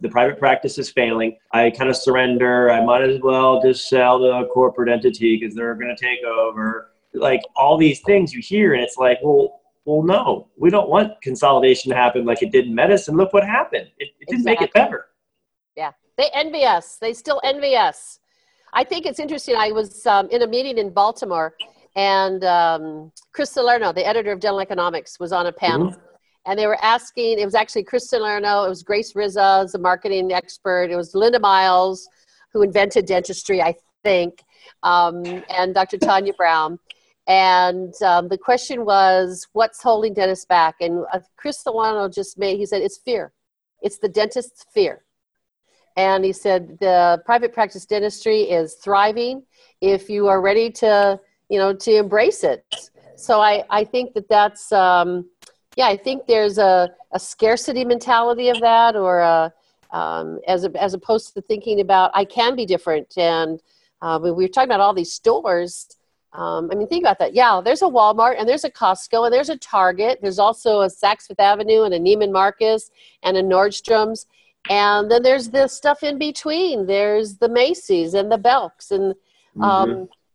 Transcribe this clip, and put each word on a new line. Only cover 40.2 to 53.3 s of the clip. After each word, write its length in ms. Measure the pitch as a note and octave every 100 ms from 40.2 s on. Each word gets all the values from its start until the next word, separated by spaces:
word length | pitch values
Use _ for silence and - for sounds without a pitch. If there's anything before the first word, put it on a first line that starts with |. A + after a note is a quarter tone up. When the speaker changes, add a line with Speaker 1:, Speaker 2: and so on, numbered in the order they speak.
| F#3+ F#3
Speaker 2:
back?" 300 | - F3 D#3+ -
And, 240 | F3 F3 E3
uh, 100 | F#3 - _
Chris 200 | D4 -
Salerno 440 | - A3 A3 G#3+ G3
just 260 | F#3 G3 -
made, 220 | G3 G3
he 80 | G3+
said, 160 | G3+
"It's 160 | G3 -
fear. 340 | - A3+ D3+ _ _ _ _ _
It's 160 | G3+ -
the 140 | G#3
dentist's 560 | F#3+ G#3+ B3 B3 _ _
fear." 280 | A3 F3 - _ _ _ _ _ _ _ _ _ -
And 260 | F#3+ F#3+
he 80 | F#3+
said, 440 | F#3 G#3 F#3 E3 D#3+
"The 420 | G3 F3+ F3 E3+
private 300 | - A#3+ A#3
practice 320 | A#3 G#3 F#3 -
dentistry 560 | G#3 G#3 G#3 A3 A3 G#3
is 240 | F3 D#3+
thriving 680 | - G3 G3 G#3 A3 A#3+ C4 - _ _ -
if 300 | F#3+ G3 G3
you 180 | G#3 G3+
are 120 | F#3+
ready 280 | F#3+ G#3 A3+
to, 460 | - A3 G#3 G3+ G3 _ _ -
you 100 | G3+
know, 140 | F#3+
to 220 | G3 - G#3+
embrace 460 | G3+ G#3 C#4+ -
it." 460 | E3 B2 - - - _ _ -
So 240 | -